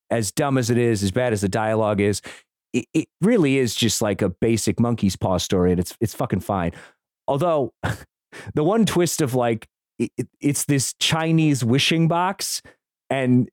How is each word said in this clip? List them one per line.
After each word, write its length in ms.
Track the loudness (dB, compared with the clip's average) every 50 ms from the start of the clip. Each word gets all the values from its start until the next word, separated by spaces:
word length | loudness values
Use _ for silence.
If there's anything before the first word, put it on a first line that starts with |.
| _ -4
as 220 | -2 -2 -2 -4
dumb 240 | -2 -2 -2 0 0 0
as 120 | 0 0
it 80 | 2 2
is, 240 | 2 2 2 2
as 80 | 0 0
bad 220 | 0 0 0 0 0
as 80 | 0
the 60 | -2 -2
dialogue 500 | -2 -2 0 0 0 0 0 0 2 2
is, 220 | 2 0 0 -2 -8 -14 -20 -20 _ _ _ _ _ -6
it, 140 | -6 -6 -6 _ -4
it 140 | -4 -4 _ _ -2
really 380 | 2 2 4 4 4 4 4 2
is 160 | 2 0 0
just, 260 | 0 -2 -2 0 0
like, 220 | 0 0 0 0
a 80 | -2 -4
basic 500 | -2 0 0 0 2 2 0 -2 0 0
monkey's 340 | 0 0 0 0 0 -2 -2
paw 200 | -2 -2 -2 -2
story, 340 | -2 -2 0 0 2 4 2
and 60 | 2 0
it's, 160 | -2 -6 -4 -6
it's 140 | -6 -6 -4
fucking 260 | -6 -4 -2 -2 -4
fine. 320 | -4 -4 -4 -2 -2 -4 -6 -8 -20 -20 _ _ _ _ _ _ -6 -4
Although, 460 | -2 0 0 0 0 0 -2 -4 _ -10 -8 -8 -8 -8 -12 _
<laughs> 420 | _ _ _ _ -20 -18 -16 -4 -2
the 100 | 0 0
one 220 | 2 2 2 2
twist 340 | 2 2 2 0 0 0 -2
of, 140 | -2 0 0
like, 340 | 0 2 0 0 -2 -6 _ _ _ _ _ _ -6
it, 120 | -6 -6 -4
it, 120 | -10 -10 _ _ -4
it's 240 | -2 -2 -2 0 -2
this 300 | 0 0 0 0 -4 -6 -4
Chinese 640 | -2 -2 0 0 0 2 2 2 2 2 2 0
wishing 460 | 0 0 2 2 2 0 2 2 2 2
box, 540 | 2 2 0 -2 -2 -6 -8 -8 -8 -8 _ -14 _ _ _ _ _ _ _ -6
and 400 | -2 -2 2 4 4 4 2 0